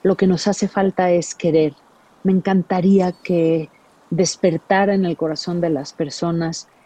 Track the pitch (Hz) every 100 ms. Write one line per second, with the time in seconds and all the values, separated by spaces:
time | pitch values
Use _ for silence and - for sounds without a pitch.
0 | 190 185 190 175 - 190 196 202 196 -
1 | 180 175 - - 175 156 156 147 _ _
2 | _ _ 190 190 196 190 170 185 185 196
3 | 180 180 - 175 160 160 151 _ _ _
4 | - 165 175 - 185 160 - 196 196 196
5 | 180 165 160 156 - 175 170 147 147 -
6 | 151 - 170 165 165 165 - _